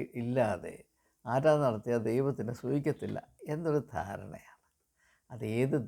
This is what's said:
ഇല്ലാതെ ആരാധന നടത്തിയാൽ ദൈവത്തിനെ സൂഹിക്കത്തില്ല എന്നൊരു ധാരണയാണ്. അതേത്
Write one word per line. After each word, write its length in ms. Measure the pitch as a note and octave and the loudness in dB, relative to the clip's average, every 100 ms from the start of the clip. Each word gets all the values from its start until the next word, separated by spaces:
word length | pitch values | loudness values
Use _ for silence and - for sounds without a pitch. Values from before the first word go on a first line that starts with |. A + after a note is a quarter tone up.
| B2 B2+ | -2 -4
ഇല്ലാതെ 560 | A#2 B2 A2+ F2+ D#2+ - - _ _ _ | -2 2 2 0 -6 -14 -20 _ _ _
ആരാധന 380 | - B2 D3+ D3+ | -2 2 4 6
നടത്തിയാൽ 360 | C#3 G#2+ B2 A#2+ A2 | 4 2 0 0 2
ദൈവത്തിനെ 420 | A#2+ C3+ C3+ G#2+ A#2+ | 2 0 -2 -4 -4
സൂഹിക്കത്തില്ല 580 | B2 C#3+ D3 C#3 G#2 G#2 - _ - | -2 0 0 -2 -4 -6 -10 _ -6
എന്നൊരു 280 | D3+ E3 D3 - | -4 0 0 0
ധാരണയാണ്. 680 | - G2+ G2 G2 - - - _ _ _ _ _ _ _ | -6 -4 -6 -10 -14 -18 -20 _ _ _ _ _ _ _
അതേത് 460 | B2 A2 A2+ C3+ D3+ | -8 -2 2 2 2